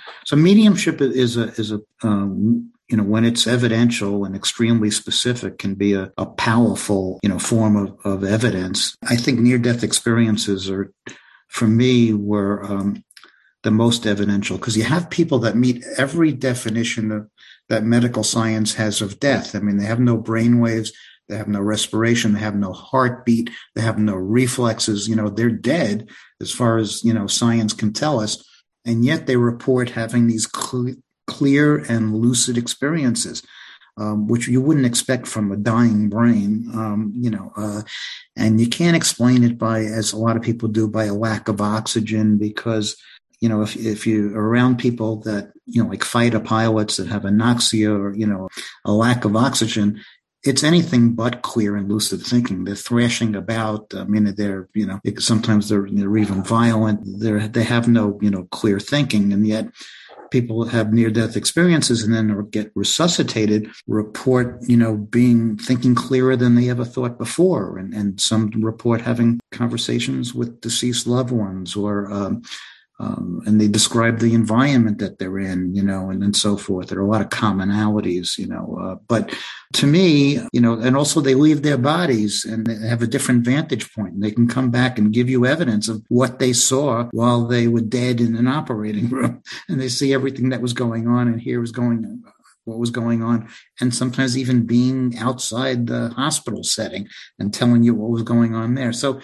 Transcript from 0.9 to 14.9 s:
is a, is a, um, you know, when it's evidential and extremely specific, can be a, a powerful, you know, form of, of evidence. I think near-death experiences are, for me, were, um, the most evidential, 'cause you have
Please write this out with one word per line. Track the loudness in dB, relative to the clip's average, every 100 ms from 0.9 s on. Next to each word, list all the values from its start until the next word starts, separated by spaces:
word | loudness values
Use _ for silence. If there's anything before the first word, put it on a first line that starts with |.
| 0
is | 0 2 0 0
a, | -4
is | -4 -6
a, | -6 -10 _
um, | -2 0 -2 0 2 0 -2 _ _
you | 0
know, |
when | 2 2 2
it's | 2 2
evidential | 2 2 4 2 2 -2 -4
and | -4
extremely | -6 -6 -2 2 2 2
specific, | -2 -4 -2 -2 -2 -6 -6
can | -6 -2
be | 0
a, | 0 -2 -6
a | -8
powerful, | -4 0 4 2 0 -2 -2 -2 -2
you | -4
know, | -2
form | -2 2 4 2
of, | 0 -6 -6
of | -4
evidence. | 0 0 0 -2 -4 -4 -6 -6
I | -2 -2
think | 0 2
near-death | 4 4 2 0
experiences | -2 -2 0 2 2 0 0 -4 -4
are, | -6 -6 _ -20 -20 _ _ _
for | -2 2
me, | 4 4 6 4
were, | 2 0 0 0 -2
um, | -4 -4 -2 -4 -10 -20 -20 _ _ _
the | 0
most | 4 4 2 0
evidential, | 0 0 0 -2 -6
'cause | -2 -2
you |
have | 0